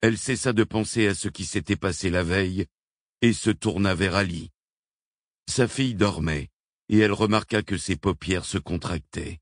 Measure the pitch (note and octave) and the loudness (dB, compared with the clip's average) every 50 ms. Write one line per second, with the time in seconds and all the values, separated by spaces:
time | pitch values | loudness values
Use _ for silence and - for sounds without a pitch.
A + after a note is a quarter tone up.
0 | - A2+ A2+ G#2 - - C3 G#2+ - C3 A#2 G#2 A2 - - A2 G#2+ G2+ - A#2 | 2 2 0 0 -2 -4 -4 -2 0 0 2 2 2 2 2 -2 -2 -2 0 2
1 | A2 G2+ G2 - - G2+ D#2 - F#2+ - - G#2 E2 - G2+ - - F#2+ F2 - | 2 2 2 0 -4 -8 -6 -6 -10 -6 -4 -6 -2 -2 -2 0 0 -4 -4 -2
2 | - F#2 E2+ F2+ F2+ E2 F2 G2 G2 F#2 F#2 F#2 F#2 - _ _ _ _ _ _ | -2 -2 0 0 0 0 0 0 0 0 -2 -4 -6 -6 _ _ _ _ _ _
3 | _ _ _ _ - A#2+ G#2+ - - A2+ G#2+ - - G#2+ F2 F2 G2 G2+ F#2+ E2 | _ _ _ _ 2 2 2 4 2 0 0 2 0 -2 0 2 2 0 2 2
4 | F#2+ F#2+ E2+ G2 G2+ F2 F2 D#2+ D#2+ F2+ _ _ _ _ _ _ _ _ _ _ | 0 2 2 2 0 0 -2 -6 -10 -12 _ _ _ _ _ _ _ _ _ _
5 | _ _ _ _ _ _ _ _ _ - - - B2 G#2+ - - C#3 C3 A#2+ F#2+ | _ _ _ _ _ _ _ _ _ -6 0 2 2 0 2 0 -2 -2 2 2
6 | G#2+ G#2 F#2 D#2+ D#2 E2 D#2 D2 C2+ - _ _ _ _ _ _ _ _ G#2+ G#2+ | 2 2 2 0 -2 -2 -2 -4 -6 -10 _ _ _ _ _ _ _ _ 6 6
7 | G#2+ G#2 G2+ G2+ A2 G#2+ G#2+ G#2+ G2+ _ - G#2+ G2+ - G2+ E2+ - - F#2 D#2 | 6 6 4 2 2 2 2 2 0 _ -2 -2 0 0 -4 -6 -2 -4 -4 0
8 | - G2 F2+ - - - F#2 F2+ - - - F#2+ D2+ - F2 E2+ - - F2+ D#2+ | 0 -2 -2 -2 -2 -2 -2 -2 -2 -4 -6 -6 -4 -4 -6 -6 -4 -4 -6 -6
9 | - _ - - D#2 D#2 E2+ E2 | -8 _ -10 -10 -8 -8 -12 -14